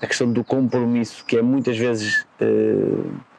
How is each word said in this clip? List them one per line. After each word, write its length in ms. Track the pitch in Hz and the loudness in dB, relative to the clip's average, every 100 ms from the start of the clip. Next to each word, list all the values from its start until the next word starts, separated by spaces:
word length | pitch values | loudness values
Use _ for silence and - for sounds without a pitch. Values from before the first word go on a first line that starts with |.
a 60 | - | -6
questão 240 | - 123 | -2 0
do 120 | 117 | 0
compromisso 800 | 110 131 123 127 120 120 113 - - | 0 0 0 0 0 0 -2 -8 -2
que 120 | 117 | 2
é 40 | |
muitas 360 | 120 135 120 113 | 2 2 0 0
vezes, 480 | 123 113 107 107 - - | 0 -2 0 -2 -4 -4
eh, 680 | 110 107 110 73 50 - - 50 - | 0 2 2 2 0 -2 -4 -8 -14